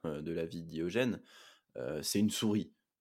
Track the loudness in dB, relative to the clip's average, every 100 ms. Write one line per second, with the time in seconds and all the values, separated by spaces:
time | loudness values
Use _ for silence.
0 | -4 -4 -4 -2 -4 -6 -8 -4 0 2
1 | 2 0 -8 -20 -20 -20 _ -8 -4 -4
2 | 0 4 4 4 2 2 0 _ _ _